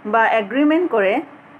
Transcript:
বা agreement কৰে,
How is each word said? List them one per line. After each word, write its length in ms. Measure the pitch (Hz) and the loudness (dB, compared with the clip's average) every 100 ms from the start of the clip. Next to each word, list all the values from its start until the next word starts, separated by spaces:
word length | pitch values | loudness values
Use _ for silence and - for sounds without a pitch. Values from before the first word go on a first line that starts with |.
| 208 | -2
বা 220 | 226 220 | 0 2
agreement 640 | 226 196 254 302 320 349 | 0 -2 0 0 2 0
কৰে, 300 | 226 190 247 311 - - | 0 0 -2 -6 -16 -20